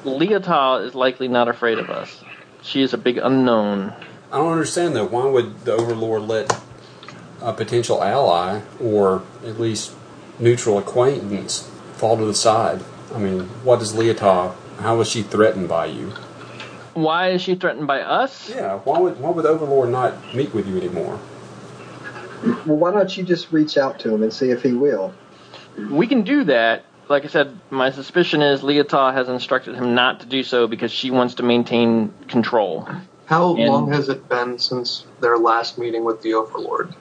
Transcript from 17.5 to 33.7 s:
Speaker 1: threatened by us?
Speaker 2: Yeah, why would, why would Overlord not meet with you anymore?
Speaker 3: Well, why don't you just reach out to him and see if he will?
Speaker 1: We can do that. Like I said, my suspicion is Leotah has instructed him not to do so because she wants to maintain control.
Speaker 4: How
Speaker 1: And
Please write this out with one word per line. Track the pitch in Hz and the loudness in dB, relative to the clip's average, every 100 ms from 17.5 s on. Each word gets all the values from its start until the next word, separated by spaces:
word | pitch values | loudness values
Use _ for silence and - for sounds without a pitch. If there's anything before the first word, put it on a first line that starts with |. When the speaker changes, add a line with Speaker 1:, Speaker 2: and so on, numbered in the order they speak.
| 185 | -2
Speaker 1:
threatened | 185 123 147 | 0 -2 -2
by | 135 | -2
us? | 90 156 262 - - | 0 0 0 -4 -14
Speaker 2:
Yeah, | 226 113 98 | -8 -6 -6
why | - 156 | 0 2
would, | 180 117 | 2 0
why | 139 | -4
would | 170 151 | 0 2
Overlord | 156 147 139 120 | 2 4 2 4
not | 123 120 - - 123 | 2 0 -2 -10 -4
meet | 143 | -2
with | 113 95 | -2 -2
you | 92 | -4
anymore? | 90 85 85 85 - - - - - - - - - - - - | -4 -4 -6 -8 -12 -18 -18 -18 -18 -18 -18 -16 -16 -16 -16 -4
Speaker 3:
Well, | 233 - 160 151 | -2 -2 0 2
why | 170 | 4
don't | 202 185 - | 4 0 -2
you | |
just | 175 170 - | -2 -2 0
reach | 160 151 - | 0 2 2
out | 135 - | 0 -2
to | 120 | -2
him | 107 | 0
and | 110 | 0
see | - 131 | 0 0
if | 120 | 2
he | 135 | 0
will? | 123 143 113 95 - - - - - - - | 2 2 2 -4 -8 -20 -20 -20 -20 -20 -12
Speaker 1:
We | 104 143 226 | -4 0 2
can | 269 | 2
do | 190 294 214 | 2 2 4
that. | 123 113 113 - _ - | 4 4 2 -4 _ 0
Like | 143 147 | 0 2
I | |
said, | 160 139 123 - | 0 0 -2 -8
my | 135 131 | 0 0
suspicion | 135 135 180 175 156 | -2 -4 0 2 4
is | 147 139 | 4 4
Leotah | 135 147 143 151 131 | 2 2 4 4 4
has | 131 127 | 2 0
instructed | 127 - 131 117 123 | -2 0 -2 -2 -4
him | 123 120 | 0 4
not | 127 - | 2 0
to | 117 | -4
do | 135 | -4
so | 123 123 117 | 0 2 2
because | 113 120 | 0 -6
she | - 135 | -4 -2
wants | 127 123 120 | 2 0 0
to | |
maintain | 123 120 120 120 117 113 107 - - | 2 2 2 2 4 4 0 -6 -4
control. | 127 113 120 98 80 - - - _ - | 0 2 2 0 -2 -8 -12 -14 _ -2
Speaker 4:
How | 160 180 165 | 2 2 4
Speaker 1:
And | 117 | 2